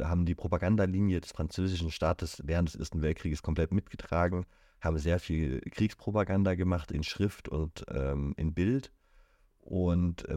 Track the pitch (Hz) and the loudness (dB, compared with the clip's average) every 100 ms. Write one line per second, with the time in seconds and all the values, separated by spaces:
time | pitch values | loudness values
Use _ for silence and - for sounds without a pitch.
0 | 78 87 85 85 82 87 90 107 95 95 | 0 2 2 0 0 0 2 2 2 2
1 | 101 90 - - 80 - 95 90 82 - | 2 0 -2 -6 -6 0 -2 0 -4 0
2 | 80 82 80 - 71 82 85 - - 82 | 0 0 -4 -8 -2 2 2 -2 -6 -2
3 | 76 80 82 73 - 78 80 98 - - | 0 0 -2 -4 -2 0 2 0 -2 -12
4 | - 82 87 90 92 _ _ _ 80 80 | -4 2 2 0 -4 _ _ _ -2 0
5 | 80 87 - 80 76 65 - - 107 - | 2 2 2 0 0 -2 -6 0 -2 0
6 | - 107 98 98 98 90 92 87 - 73 | -4 0 2 4 4 2 2 0 0 -4
7 | 73 - 104 - - 76 78 - - - | -4 0 -2 -2 -6 -4 -4 -6 -8 -4
8 | 67 71 71 - 80 78 95 135 - _ | -2 0 -2 -2 -2 0 2 2 -2 _
9 | _ - - _ _ _ - 92 90 85 | _ -20 -20 _ _ _ -6 0 2 4
10 | 87 85 - | 2 0 -4